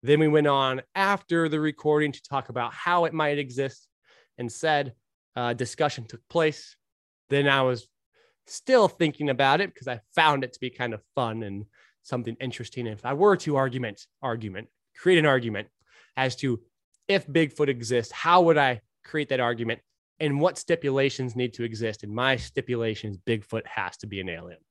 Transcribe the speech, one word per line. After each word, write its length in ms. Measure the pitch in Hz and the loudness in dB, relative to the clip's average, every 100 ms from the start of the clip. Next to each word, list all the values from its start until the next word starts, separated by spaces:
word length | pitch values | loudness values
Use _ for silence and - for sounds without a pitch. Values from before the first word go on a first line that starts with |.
Then 180 | 120 151 | 4 4
we 80 | 156 | 6
went 200 | 151 147 | 4 4
on 340 | 139 131 131 - 185 | 2 0 -2 -8 -2
after 520 | 196 202 - 170 160 | 0 0 0 0 0
the 120 | 156 | 0
recording 520 | 151 147 151 151 151 | -2 -2 0 2 0
to 120 | - | -4
talk 260 | - 139 123 | -8 -8 -6
about 240 | 123 120 | -6 -6
how 320 | - - 175 165 | -4 0 2 2
it 80 | |
might 240 | 160 151 147 | 0 -2 -2
exist, 480 | 139 123 135 - _ _ _ _ _ - | -4 -4 -4 -6 _ _ _ _ _ -12
and 100 | 120 | -10
said, 440 | - 160 147 139 - _ _ _ - | -4 0 0 -2 -10 _ _ _ -6
uh, 180 | 120 | -4
discussion 540 | 120 123 - 151 - 113 | -4 -6 -2 -4 -4 -14
took 140 | 117 _ | -18 _
place. 480 | 170 160 147 - _ _ _ _ _ _ | 0 0 -2 -16 _ _ _ _ _ _
Then 180 | 139 143 | 0 4
I 140 | 139 | 4
was 260 | 131 123 - _ _ _ _ _ _ | 2 -2 -8 _ _ _ _ _ _
still 400 | - - 254 202 | -16 4 6 6
thinking 420 | - 165 143 147 | 4 -2 0 -2
about 300 | 127 139 143 | 2 4 4
it 140 | 196 | 0
because 160 | - 127 | -6 -10
I 100 | 120 _ - | -10 _ 4
found 300 | 156 139 131 | 4 4 -2
it 80 | |
to 60 | - | -6
be 80 | 127 | -10
kind 240 | - 123 | -4 -6
of 80 | 107 _ | -6 _
fun 300 | - 117 110 | -4 -2 -4
and 220 | 107 98 104 _ _ _ | -8 -10 -12 _ _ _
something 340 | - 127 117 113 | -8 -8 -6 -8
interesting. 480 | 131 - 117 - 120 | -8 -10 -12 -8 -8
If 180 | 107 120 | -8 -6
I 80 | |
were 220 | 143 202 185 | 2 4 4
to 220 | - 139 | 2 0
argument, 440 | 135 123 120 104 - _ | 0 -2 -8 -10 -20 _
argument, 480 | 135 117 110 92 117 _ _ _ | -6 -6 -6 -10 -14 _ _ _
create 220 | 175 180 | 4 6
an 60 | 156 | 6
argument 420 | 165 117 104 107 _ _ _ _ - | 4 2 -6 -8 _ _ _ _ -4
as 220 | 131 127 | -2 -2
to 240 | 139 117 _ _ _ _ _ | -2 -2 _ _ _ _ _
if 180 | 196 - | -2 2
Bigfoot 400 | 147 156 - 147 | 0 0 0 0
exists, 460 | 127 113 123 113 | 0 0 -2 -2
how 300 | - 160 175 | -4 4 6
would 140 | 170 151 | 6 6
I 220 | 135 120 _ _ | 4 0 _ _
create 240 | - 156 147 | -10 -8 -2
that 140 | 131 | 0
argument 400 | 120 120 117 117 _ _ _ _ | 0 0 -4 -4 _ _ _ _
and 180 | 156 143 | -2 2
what 180 | 170 147 | 0 -2
stipulations 800 | - 170 143 135 135 - 127 117 | -2 -2 0 0 0 0 -6 -2
need 180 | 123 - | -4 -4
to 80 | |
exist? 400 | 120 110 113 104 | -8 -4 -6 -6
And 120 | 104 107 | -8 -2
my 220 | 131 127 | 0 0
stipulation 720 | - - 127 120 113 107 107 | -2 -8 -4 -4 -4 -4 -8
is 60 | 95 | -10
Bigfoot 500 | - 113 101 110 - | -4 -4 -4 -10 -8
has 300 | - 92 - | -8 -8 -8
to 100 | 110 | -12
be 140 | 101 | -8
an 80 | 92 | -8
alien. 300 | 85 90 87 _ | -8 -12 -20 _